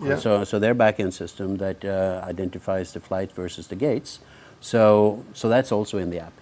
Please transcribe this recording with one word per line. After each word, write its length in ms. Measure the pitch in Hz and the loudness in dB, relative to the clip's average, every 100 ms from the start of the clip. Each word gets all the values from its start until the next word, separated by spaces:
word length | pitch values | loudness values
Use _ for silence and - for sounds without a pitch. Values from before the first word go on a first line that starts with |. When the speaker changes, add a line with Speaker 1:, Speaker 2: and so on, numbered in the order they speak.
Speaker 1:
Yeah. 140 | 139 139 | -4 -2
Speaker 2:
So, 280 | 113 101 98 | 2 0 2
so 120 | 104 | 0
their 160 | 107 | 2
backend 400 | 120 110 104 95 | 4 4 2 -4
system 440 | - 87 - 98 95 | -4 -10 -8 -6 -4
that, 260 | 98 92 | -4 -6
uh, 380 | 98 95 95 92 90 | -4 -2 -2 -2 -8
identifies 680 | 90 90 90 - 95 90 | -6 -6 -6 -6 -4 -4
the 60 | 87 | -10
flight 320 | - 95 95 | -6 -6 -6
versus 340 | - 90 - - | -8 -10 -10 -12
the 80 | 95 | -4
gates. 440 | 143 123 - - - - - - | -2 -2 -6 -18 -20 -20 -20 -18
So, 600 | - 117 107 104 107 107 - | -2 6 8 8 6 2 -10
so 160 | - 113 | -4 2
that's 220 | 120 - | 2 2
also 260 | 104 107 101 | -2 -2 -4
in 120 | 87 | -4
the 100 | 85 | -6
app. 140 | 82 - | -10 -18